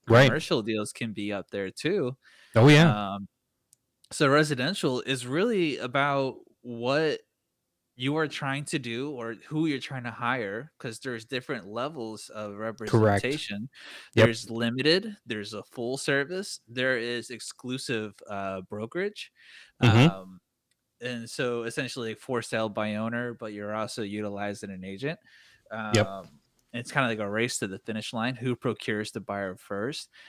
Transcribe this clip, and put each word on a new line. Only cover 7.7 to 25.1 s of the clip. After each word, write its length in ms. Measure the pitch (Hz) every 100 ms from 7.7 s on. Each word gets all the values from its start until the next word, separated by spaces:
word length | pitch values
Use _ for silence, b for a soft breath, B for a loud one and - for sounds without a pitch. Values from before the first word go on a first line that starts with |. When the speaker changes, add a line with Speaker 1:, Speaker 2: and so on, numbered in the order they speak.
| _ _ -
Speaker 2:
you 200 | 131 151
are 100 | 156
trying 380 | - 139 139 143
to 120 | 156
do 320 | 120 117 143
or 240 | 131 113 113 -
who 180 | 151 160
you're 140 | 135
trying 240 | - 135
to 80 | 120
hire, 600 | 107 120 131 101 107 151 _
'cause 220 | 120 110
there's 260 | 135 117 110
different 420 | 175 123 123 95
levels 640 | 110 139 160 113 107 -
of 220 | 107 107
Speaker 1:
Correct. 300 | 101 110 104
Speaker 2:
representation. 880 | 110 117 107 101 127 151 - 101 123 B B B B
Speaker 1:
Yep. 120 | 110 113
Speaker 2:
There's 240 | 113 -
limited, 680 | 113 117 127 147 180 220 208 -
there's 280 | 107 98
a 100 | 104
full 340 | - - 120 131
service, 640 | - 139 139 185 202 - -
there 300 | 120 131 123
is 320 | 120 120 113
exclusive, 840 | 117 - - 127 131 - 113 107 - -
uh, 340 | 101 98 95
brokerage. 720 | 92 104 117 170 202 - - b b b b -
Speaker 1:
Mm-hmm. 280 | 123 113 151 190
Speaker 2:
Um, 260 | 92 92 _ _ _ _ _ -
and 280 | 123 120 117
so 340 | - 127 120
essentially 500 | 117 151 127 135 113
for 280 | 110 - 120
sale 280 | - 113 110
by 260 | 104 107 107
owner, 380 | 113 120 120
but 200 | 117 110
you're 200 | 104 104
also 300 | 107 107 -
utilizing 640 | 101 104 104 101 101 101 101
an 140 | 92
agent. 360 | 95 98 139